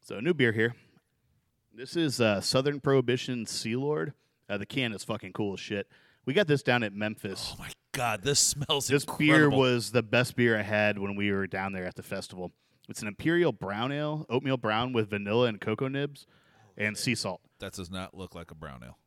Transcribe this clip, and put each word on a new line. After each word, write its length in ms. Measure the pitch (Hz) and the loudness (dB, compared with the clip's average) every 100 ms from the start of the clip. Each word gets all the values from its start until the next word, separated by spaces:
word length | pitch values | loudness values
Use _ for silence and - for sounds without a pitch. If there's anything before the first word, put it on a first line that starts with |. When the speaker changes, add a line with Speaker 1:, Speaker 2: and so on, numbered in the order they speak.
Speaker 1:
So, 180 | - 98 | -10 -6
new 140 | 131 | -2
beer 180 | 170 123 | 4 4
here. 220 | 110 113 120 _ _ _ _ _ _ _ _ _ | 4 0 -2 _ _ _ _ _ _ _ _ _
This 220 | 110 131 170 | -18 -6 0
is, 240 | 160 113 | 0 4
uh, 200 | 113 101 | 4 4
Southern 400 | 95 131 135 143 | 2 2 2 0
Prohibition 680 | 139 135 123 123 - 127 107 | 2 2 4 0 -2 -6 -6
Sea 300 | - 113 120 | -6 -4 -2
Lord. 380 | 143 151 160 - _ _ _ | -2 -4 -4 -8 _ _ _
Uh, 80 | 101 | -8
the 100 | 101 | -4
can 260 | - 123 | -2 -2
is 120 | 101 | -4
fucking 280 | - 107 95 | -6 -6 -6
cool 220 | - 104 | -4 -4
as 60 | 92 | -4
shit. 280 | - 104 98 _ _ _ | -6 -6 -6 _ _ _
We 80 | - | -2
got 140 | - 190 | 0 4
this 160 | 147 | 2
down 200 | - 123 | 4 2
at 100 | 110 | 2
Memphis. 600 | 98 107 110 101 95 - | -2 -4 -4 -8 -8 -8
Speaker 2:
Oh 20 | - | -10
my 120 | - - _ | -14 -16 _
God, 300 | - 120 107 | -4 -2 -2
this 160 | 95 143 | 0 2
smells 460 | - 143 143 147 131 | 2 0 -2 -2 2
Speaker 1:
This 160 | 143 | 0
Speaker 2:
incredible. 140 | - - 151 | 0 0 6
Speaker 1:
beer 240 | 156 151 | 8 8
was 400 | 135 131 123 113 | 6 4 4 2
the 100 | 117 | 0
best 340 | 113 117 123 - | 2 2 2 4
beer 220 | 120 110 | 4 4
I 40 | |
had 360 | 101 107 104 101 | 2 2 2 2
when 180 | 98 101 | -4 -2
we 140 | 101 | 0
were 140 | 98 95 | 0 -2
down 260 | 95 95 | -4 -4
there 120 | 95 | -6
at 100 | 90 - | -8 -10
the 60 | |
festival. 500 | - 98 - 90 90 _ _ _ _ | -10 -8 -8 -10 -12 _ _ _ _
It's 140 | - | -10
an 60 | 107 | -8
Imperial 440 | 190 156 170 170 | -4 0 4 2
Brown 380 | 113 95 101 123 | 0 -6 -4 -4
Ale, 340 | 143 151 151 151 | -4 -4 -6 -2
oatmeal 280 | 120 139 131 | -2 0 0
brown 360 | 110 107 123 | 0 0 0
with 180 | 120 107 | 0 0
vanilla 360 | 104 101 110 123 | -2 0 2 2
and 120 | 104 | 0
cocoa 280 | - 110 135 | -4 -2 -2
nibs 380 | 139 143 143 - _ _ _ _ - | -2 -4 -8 -20 _ _ _ _ -4
and 200 | 104 104 | -4 -2
sea 200 | - 113 | -2 0
salt. 240 | 104 90 _ _ | -2 -6 _ _
Speaker 2:
That 140 | 98 | -12
does 180 | - 87 | -10 -10
not 260 | 92 92 - | -10 -10 -12
look 180 | 92 | -14
like 160 | 87 85 | -14 -16
a 20 | |
brown 280 | 78 78 65 | -14 -14 -14
ale. 140 | 60 - | -18 -20